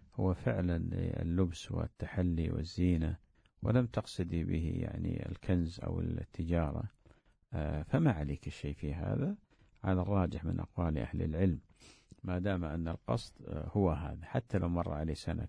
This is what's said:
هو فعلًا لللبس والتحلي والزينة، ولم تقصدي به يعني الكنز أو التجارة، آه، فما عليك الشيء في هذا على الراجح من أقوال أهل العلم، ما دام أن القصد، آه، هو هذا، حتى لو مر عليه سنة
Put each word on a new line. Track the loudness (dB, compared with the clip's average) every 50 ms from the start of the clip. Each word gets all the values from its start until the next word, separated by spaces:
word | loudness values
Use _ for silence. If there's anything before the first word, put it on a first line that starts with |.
| -20 -10 -4
هو | 0 2 2 2
فعلًا | 2 2 0 2 2 2 0 0 0
لللبس | 0 -2 -2 -2 -2 -2 -2 -2 0 0 2 2 2 2 0 -4 -8 -4 -4
والتحلي | -2 -2 -4 -4 -8 -8 -4 0 0 2 2 2 2 2 0
والزينة، | 0 -2 -4 -4 0 2 4 4 4 4 2 0 -2 -4 -8 _ _ _ _ _ _ _ 0
ولم | 4 4 4 2
تقصدي | 2 0 -2 -4 -2 -4 -4 -2 0 0 0 0
به | 2 2 2 2 0 0
يعني | 0 -2 -4 -4 -2 -2 -2 -2 -2 -4 -6
الكنز | -8 -4 0 2 2 4 2 0 -2 -4
أو | -4 -4 -2 -2
التجارة، | -2 -2 -2 -2 -4 -6 -6 -4 0 2 2 2 2 2 0 -4 -6 -6 -10 _ _ -20 -20 _ _ _ _ _ _ _ -4
آه، | -4 -2 -2 -2 -2 -2
فما | 0 2 2 4 4 2
عليك | 2 0 -2 -4 -4 -6
الشيء | -8 -8 -6 -6 -6 -6
في | -4 -4 -4 -4
هذا | -4 -2 -2 0 0 0 -2 -2 -4 -10 _ _ _ -20 _ _ _ -2
على | 0 2 2
الراجح | 2 2 2 2 2 2 0 -2 -4
من | -2 -2 -2
أقوال | -4 -4 _ -2 0 0 0 0
أهل | -2 -2 -2 -2 -2
العلم، | -2 2 4 4 4 4 2 -2 _ _ _ -20 -20 -20 -20 _ _ -18 -10 -6
ما | -4 -2 0
دام | 0 0 0 0 -2
أن | -2 -2 -2 -2 -2
القصد، | -4 -4 -2 -2 -2 -2 -2 -8 -14 -16 -10
آه، | -8 -8 -6 -6 -2
هو | 2 4 4 4
هذا، | 4 2 -2 -4 -6 -8 -8
حتى | -4 -4 -4 -2 0 0 0
لو | 2 2
مر | 2 0 0 0 -2
عليه | -2 -2 -2 -2
سنة | -2 -4 -4 -4 -4 -4